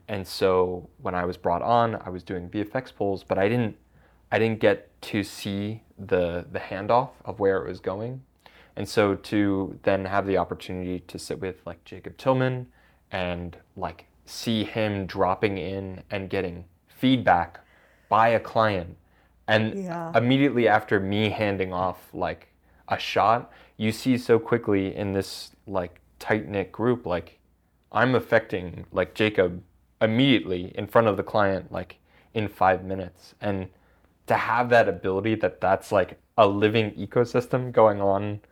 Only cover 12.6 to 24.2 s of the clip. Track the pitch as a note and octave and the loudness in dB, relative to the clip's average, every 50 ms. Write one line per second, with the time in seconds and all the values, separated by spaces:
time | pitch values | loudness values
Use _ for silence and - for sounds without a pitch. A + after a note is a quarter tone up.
12.6 | B2 - _ _ _ _ _ _ _ - - F#2+ F2+ F2+ F2+ F2 F2 F2 - - | -10 -12 _ _ _ _ _ _ _ -10 -6 -4 -4 -4 -4 -6 -8 -10 -12 -16
13.6 | _ _ - G2 F#2 D#2+ E2+ - - _ _ _ _ - - - - A#2+ A2+ A2 | _ _ -14 -10 -10 -10 -10 -12 -20 _ _ _ _ -18 -14 -8 -4 -2 -2 -2
14.6 | G2+ - - A#2 A2 G#2+ G#2 G2 F#2+ E2+ - G2 F#2+ F2+ F#2+ - - G#2+ G2 F#2+ | -2 -4 -4 -2 -2 -2 -2 -4 -4 -6 -2 0 0 0 0 0 -2 -2 -2 -2
15.6 | D#2 F#2 G2 G2 G2 F#2+ F#2 F#2 - - G#2 G2+ F#2+ F#2 G2+ G2 F2+ F2+ F2 F2 | -6 -6 -6 -8 -8 -10 -12 -14 -14 -10 -8 -8 -8 -4 -4 -4 -4 -4 -6 -10
16.6 | F2 - _ _ _ _ - - - C3 C3 B2 G#2 - F2 E2+ E2+ - - - | -16 -18 _ _ _ _ -10 -2 2 2 2 4 4 4 4 4 2 -2 -8 -20
17.6 | - _ _ _ _ _ _ _ _ - G2+ G#2 A2+ A#2 A#2 G#2+ - - - A#2 | -20 _ _ _ _ _ _ _ _ 0 2 4 4 4 4 2 0 0 0 2
18.6 | A2 G#2+ G2+ F#2 E2+ E2+ - - _ _ _ _ _ _ _ _ - - G#2+ A2 | 2 2 2 0 -4 -6 -12 -18 _ _ _ _ _ _ _ _ -2 2 2 2
19.6 | A2 A2 - G3 F#3+ F3+ E3 F3 E3+ E3 E3 A2+ A#2 B2 C3 C3+ C#3+ C#3 A2+ A#2+ | 2 2 -4 -6 -8 -8 -8 -8 -6 0 0 2 4 4 4 4 4 2 2 4
20.6 | A#2 G#2+ G#2 G#2+ - - A2+ G2+ F#2+ F#2+ G2+ G#2 G#2+ G#2 G2 - G#2+ G#2 G2 F#2+ | 4 4 4 4 2 2 0 0 0 0 0 0 0 0 0 0 -2 -2 0 -2
21.6 | F#2+ F#2 F2+ F2+ F#2 F2+ F2+ - - - - - F2+ E2 D#2+ - - _ _ _ | -2 -2 -2 -2 -2 -4 -4 -8 -14 -16 -8 -6 -4 -4 -6 -8 -14 _ _ _
22.6 | _ _ _ _ - - - - - - - - F#2+ G#2 A2+ A#2+ - - - - | _ _ _ _ -8 -6 -6 -4 -4 -2 0 2 4 4 4 2 0 -6 -18 -20
23.6 | - _ _ - A2 A2 A2 - - C3 B2+ A#2 | -20 _ _ -2 -2 -2 -2 0 0 0 0 2